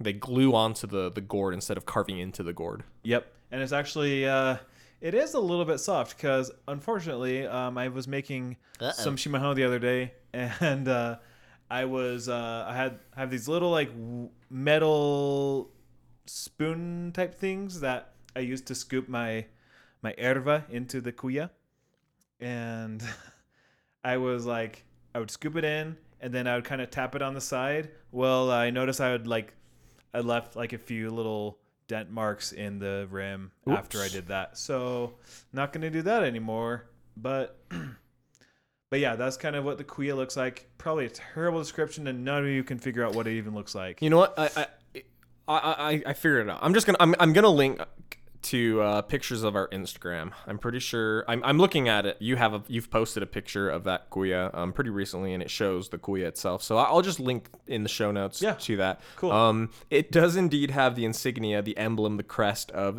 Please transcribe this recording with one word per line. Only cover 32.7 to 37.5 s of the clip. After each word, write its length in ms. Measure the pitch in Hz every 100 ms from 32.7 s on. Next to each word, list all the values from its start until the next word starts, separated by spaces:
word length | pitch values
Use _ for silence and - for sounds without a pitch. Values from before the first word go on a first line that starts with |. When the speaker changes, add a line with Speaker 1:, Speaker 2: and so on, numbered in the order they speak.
| 101
Speaker 2:
the 260 | 98 98 98
rim 400 | 95 98 98 95 - -
after 320 | 101 98 104
I 40 |
Speaker 1:
Oops. 80 | 98
Speaker 2:
did 160 | 95 87
that. 300 | 98 92 -
So, 560 | - 131 123 123 120 - - - -
not 180 | 131 139
gonna 160 | 160 160
do 120 | 160
that 200 | 165 226
anymore. 640 | 151 117 110 113 117 120 - _ _ -
But, 420 | 123 135 131